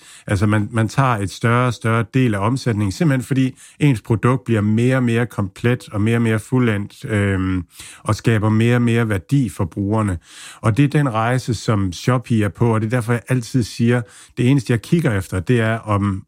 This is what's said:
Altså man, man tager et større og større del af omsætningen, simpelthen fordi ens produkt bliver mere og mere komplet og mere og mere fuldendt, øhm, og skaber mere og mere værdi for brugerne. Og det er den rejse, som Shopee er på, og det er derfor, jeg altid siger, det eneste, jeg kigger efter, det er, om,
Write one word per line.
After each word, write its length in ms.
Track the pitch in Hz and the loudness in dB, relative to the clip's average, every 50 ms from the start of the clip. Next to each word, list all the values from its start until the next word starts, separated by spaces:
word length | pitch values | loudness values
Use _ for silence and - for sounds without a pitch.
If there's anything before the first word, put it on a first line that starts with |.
| - - - - - - | -20 -20 -20 -12 -6 -4
Altså 180 | 107 90 107 | -2 0 2
man, 240 | 104 104 107 104 - | 2 0 0 -2 -2
man 160 | 120 110 113 101 | -2 -2 -2 0
tager 280 | - - 135 127 120 101 | 0 0 0 0 0 -2
et 140 | 101 95 | -4 -6
større 360 | - - - 117 117 123 127 123 | -6 -2 0 0 2 2 2 0
og 60 | 110 | -2
større 320 | - - 113 113 117 113 - - | -2 -2 0 0 0 0 0 0
del 220 | 131 127 120 104 | 0 2 2 0
af 40 | 98 | 0
omsætningen, 520 | 98 113 135 131 - 127 107 104 104 98 | 0 -2 -2 -2 -2 -2 0 0 0 -2
simpelthen 320 | 90 - 175 151 135 127 110 | 0 0 0 2 2 0 -2
fordi 320 | - - 131 131 127 - - - - - - | -2 0 0 0 0 -2 -8 -18 -20 -4 0
ens 220 | 147 143 127 104 | 2 2 2 2
produkt 440 | - - 117 104 - 120 131 123 - | 0 -2 0 2 2 2 2 0 0
bliver 160 | - 117 107 | 0 0 0
mere 340 | 104 107 107 113 120 127 131 | 2 2 2 2 2 2 2
og 80 | 131 123 | 2 2
mere 220 | 117 113 117 120 | 0 0 0 -2
komplet 640 | 113 - - 101 92 - - - 120 123 120 - - | -2 -4 -4 -6 -6 -4 -2 0 0 0 -2 -4 -6
og 100 | - 101 | -4 -2
mere 160 | 104 113 117 117 | 0 0 2 2
og 40 | |
mere 180 | 117 113 110 107 | 2 2 0 0
fuldendt, 640 | - - 131 127 123 117 104 101 101 - - - - | -2 -2 0 0 2 0 0 -2 -4 -8 -12 -14 -8
øhm, 580 | - 110 101 101 98 98 92 92 95 95 90 85 - - - - - - - - | -4 -2 0 0 0 0 0 0 -2 -2 -4 -4 -8 -12 -20 -20 -20 -20 -8 -4
og 120 | - 104 | -4 -4
skaber 340 | - - 120 117 120 107 110 | -2 0 0 2 2 2 2
mere 260 | 107 110 113 120 123 | 2 2 2 2 2
og 60 | 120 | 2
mere 280 | 120 117 113 117 117 107 | 2 2 2 2 0 0
værdi 400 | 104 90 - - 139 143 127 101 | -2 -4 -4 -2 0 0 0 0
for 160 | - - 98 | -2 -4 -6
brugerne. 520 | 78 - 104 101 98 110 110 110 98 87 80 - - - - - - - - | -4 -4 -4 -2 0 0 0 0 0 -2 -4 -8 -14 -20 -20 -20 -20 -10 -4
Og 160 | - 117 104 139 | -2 0 2 2
det 80 | 147 | 2
er 40 | 143 | 2
den 240 | - 156 143 131 107 | 2 2 0 0 0
rejse, 400 | 110 110 120 127 127 - - 110 | 0 0 0 0 -2 -2 -2 -4
som 400 | - - - 110 101 98 92 87 | -4 -2 0 0 0 0 -2 -4
Shopee 500 | - - 123 127 127 117 - 117 110 101 | -4 -2 0 0 0 0 0 0 0 0
er 60 | 98 | 0
på, 240 | - - 120 117 113 | 0 0 0 2 2
og 80 | 110 | 2
det 40 | 110 | 0
er 120 | 107 123 123 | 0 -2 -2
derfor, 160 | 107 117 120 | 0 0 -2
jeg 80 | 120 - - | -2 -2 -2
altid 340 | 131 127 117 - - 131 104 | -2 -2 -2 -2 -2 -2 -2
siger, 380 | - - - 117 117 123 123 113 - - - - - _ - | -2 -2 0 2 2 2 2 0 -4 -12 -20 -20 -12 _ 0
det 120 | 123 123 | 2 2
eneste, 200 | 143 139 - - | 2 2 2 0
jeg 100 | 120 110 - - | -2 -2 -2 -4
kigger 280 | 170 170 156 131 107 95 | -4 -2 -2 0 0 -2
efter, 220 | 90 - 95 95 | -4 -4 -6 -4
det 200 | 85 - 127 117 | -2 0 0 2
er, 180 | 110 110 113 113 | 2 0 -2 -4
om, 460 | - 107 104 101 101 101 95 98 - | -4 -2 -2 0 0 0 -2 -4 -8